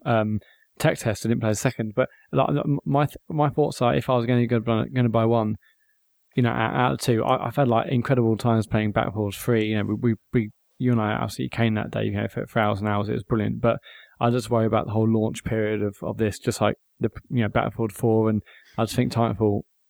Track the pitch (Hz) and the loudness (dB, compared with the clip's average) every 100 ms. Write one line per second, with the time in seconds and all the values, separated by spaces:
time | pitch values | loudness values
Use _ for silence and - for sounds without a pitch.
0 | - 113 107 107 - _ _ _ 151 - | 0 2 2 -2 -6 _ _ _ -2 0
1 | 120 101 113 120 110 107 131 - 110 107 | -4 -4 -2 0 0 0 -2 -4 -4 -2
2 | 127 - _ 127 - 143 - 143 - 139 | -2 -4 _ 0 0 0 0 -2 0 0
3 | 147 - - 160 147 - 147 - 120 139 | 0 -4 -8 -2 0 2 -2 0 0 0
4 | - 123 117 123 117 117 113 110 - 131 | 2 0 2 2 2 0 0 0 0 0
5 | 120 113 113 117 107 107 _ _ _ _ | 2 2 2 2 0 -4 _ _ _ _
6 | _ _ _ - 120 120 113 131 127 131 | _ _ _ 0 0 2 0 2 0 0
7 | - 113 - 131 107 127 131 113 - 123 | 0 0 2 0 0 0 2 2 2 -2
8 | - 127 113 110 120 113 104 110 107 107 | 2 2 2 2 2 2 2 0 0 0
9 | - 98 104 98 - 113 107 107 104 107 | -2 -2 -4 -4 -2 0 2 -2 -2 0
10 | 120 110 _ 127 107 - _ _ 123 117 | 0 -2 _ -2 -2 -8 _ _ 0 2
11 | 107 107 110 - 127 - 113 107 110 107 | 0 -2 -4 -4 -6 0 0 0 -4 -4
12 | 107 101 107 - - 117 107 101 104 104 | -4 -2 -4 -6 -4 0 0 0 -2 -2
13 | 101 - - 113 104 117 117 - - - | -2 -4 -2 -2 -2 0 0 -2 -6 -20
14 | - _ 120 123 110 117 110 107 107 107 | -20 _ 0 0 0 0 2 0 0 0
15 | 113 110 110 - - 110 107 107 101 - | 2 2 0 -4 -6 -2 -2 -2 -4 -6
16 | 80 107 110 - - - 107 - _ _ | -8 -2 -2 -2 -6 0 -2 -2 _ _
17 | 117 - - 123 107 117 107 - 113 - | -6 -6 -6 -2 0 0 -2 -2 -6 -2
18 | 120 110 110 107 - - _ - 113 - | 2 2 2 0 -4 -18 _ -4 -2 0
19 | 127 117 117 110 107 104 - _ | -2 0 0 2 0 0 -4 _